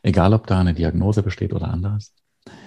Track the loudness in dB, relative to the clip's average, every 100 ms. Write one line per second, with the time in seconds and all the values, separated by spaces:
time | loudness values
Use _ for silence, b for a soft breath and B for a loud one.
0 | -2 2 4 2 2 0 0 0 0 0
1 | 0 0 -2 -4 -4 -4 -4 -4 -4 -6
2 | -8 _ _ _ -20 B